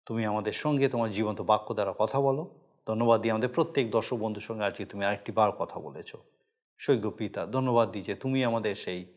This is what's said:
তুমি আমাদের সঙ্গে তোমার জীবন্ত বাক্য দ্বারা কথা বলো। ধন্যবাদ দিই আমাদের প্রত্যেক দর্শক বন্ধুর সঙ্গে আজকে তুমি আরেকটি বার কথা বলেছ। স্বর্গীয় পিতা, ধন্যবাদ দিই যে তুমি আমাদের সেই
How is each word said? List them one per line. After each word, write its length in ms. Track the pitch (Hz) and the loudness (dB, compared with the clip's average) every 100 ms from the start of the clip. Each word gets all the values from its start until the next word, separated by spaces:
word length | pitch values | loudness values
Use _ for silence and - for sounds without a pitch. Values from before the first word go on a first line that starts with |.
| - | -6
তুমি 200 | 113 110 | -2 0
আমাদের 280 | 107 107 | -2 -2
সঙ্গে 360 | - 151 143 135 | -2 0 2 2
তোমার 220 | 120 113 | 2 0
জীবন্ত 300 | 101 107 104 | 0 -2 0
বাক্য 320 | 92 107 - | 2 2 2
দ্বারা 200 | 107 98 - | -2 -2 0
কথা 220 | 107 139 | 0 2
বলো। 340 | 139 135 180 - _ _ - | 2 0 -4 -14 _ _ -4
ধন্যবাদ 340 | 110 117 113 | 2 6 6
দিই 100 | 113 | 4
আমাদের 180 | 110 123 | 0 0
প্রত্যেক 420 | 160 160 - 113 | 0 0 0 0
দর্শক 240 | 113 - 120 | 0 0 -2
বন্ধুর 280 | 107 104 | -4 -4
সঙ্গে 220 | - 110 101 | -6 -4 -2
আজকে 200 | - 98 | -4 -8
তুমি 200 | 101 98 | -2 -2
আরেকটি 260 | 104 - | -2 -2
বার 200 | 101 107 | 2 4
কথা 280 | - 85 - | 2 -4 -6
বলেছ। 320 | 76 69 - - - _ _ _ _ - | -10 -12 -14 -16 -20 _ _ _ _ -4
স্বর্গীয় 340 | - 123 104 | 2 2 0
পিতা, 340 | - 104 101 87 | -4 -6 -6 -4
ধন্যবাদ 460 | 127 131 117 110 | 0 2 4 4
দিই 100 | 104 | 0
যে 140 | 95 98 | -6 -4
তুমি 300 | 131 131 123 | -2 0 2
আমাদের 300 | 113 107 101 | 0 0 -2
সেই 300 | - 90 90 | -4 -6 -8